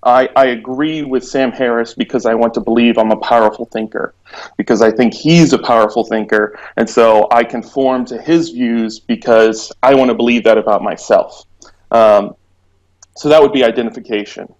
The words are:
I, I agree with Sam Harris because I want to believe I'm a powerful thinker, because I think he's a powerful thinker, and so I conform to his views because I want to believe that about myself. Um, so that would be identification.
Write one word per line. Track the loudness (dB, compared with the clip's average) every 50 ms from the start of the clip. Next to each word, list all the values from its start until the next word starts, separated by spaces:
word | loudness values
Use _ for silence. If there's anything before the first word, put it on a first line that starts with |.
| 2
I, | 2 2 2 2 2 2
I | 2 2 2
agree | 0 -6 -8 -10 -6 -6 -4 -6 -4 -6 -8
with | -4 -4 -4 -6
Sam | -4 -4 -4 -4 -4 -4
Harris | -4 -4 -2 -2 -2 -4 -6 -6
because | -8 -8 -6 -4 -4 -2
I | -2 0
want | 0 0 -2 -2
to | -4
believe | -4 -2 0 2 2 2 2 2
I'm | 0 0
a | 0 -4
powerful | -2 0 2 2 2 2 0 -4 -14
thinker, | _ _ -8 -8 -8 _ -10 -10 -10 _ _ _ _ -20 -20 -20 -20 _ -8
because | -2 -2 2 2
I | 2 2
think | 2 2 -2 -2 -2
he's | -2 0 2 4 4 4 4 2
a | -2
powerful | 0 0 2 2 2 0 0 -4 -4
thinker, | -4 -4 -6 -4 -2 -2 -2 -2 -2 -6 -14 -20 -12 -4
and | -4 -4 -2
so | 2 2 4 4 4 4 2 2
I | 2 0 0
conform | 0 -6 -12 -12 -10 _ -4 -2 -2 -2 -4 -6 -8
to | -10 -12
his | -4 -2 0 0 0 -4
views | -6 -6 -4 -4 -2 -4 -4 -6 -8 -14
because | _ _ -8 -6 0 2 2 4 4 2 0 -4 -10 -16 -10 _
I | 2 2 4
want | 4 2 0
to | 0
believe | -2 0 0 0 0 2
that | 2 2 2
about | 2 0 -2 -2 -2
myself. | -6 -10 -10 -2 0 0 0 0 -2 -8 -20 _ _ _ _ -20 -20 _ _ _ _
Um, | 2 4 4 6 4 4 2 -2 -12 _ _ _ _ _ _ _ _ _ _ _ _ _ _ _ _
so | -8 0 2
that | 4 4
would | 4 4 2
be | 0 0
identification. | 0 0 -2 -6 -6 -8 -12 -12 -8 -6 -6 -6 -8 -14 -18 -18 -18 _ _